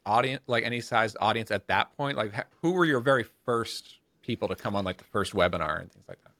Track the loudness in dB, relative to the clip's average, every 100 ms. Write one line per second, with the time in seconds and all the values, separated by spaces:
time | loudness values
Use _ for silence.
0 | 0 2 2 -2 -2 -2 0 -4 0 2
1 | 2 2 0 0 -2 -4 0 0 0 -4
2 | -4 -4 -4 -6 -10 _ -2 2 2 2
3 | 4 2 0 _ -2 -2 -2 -8 -14 -20
4 | _ _ -8 -4 -4 -4 -4 -2 -2 -6
5 | -4 -4 0 2 2 2 -2 -4 -8 -18
6 | -20 -20 _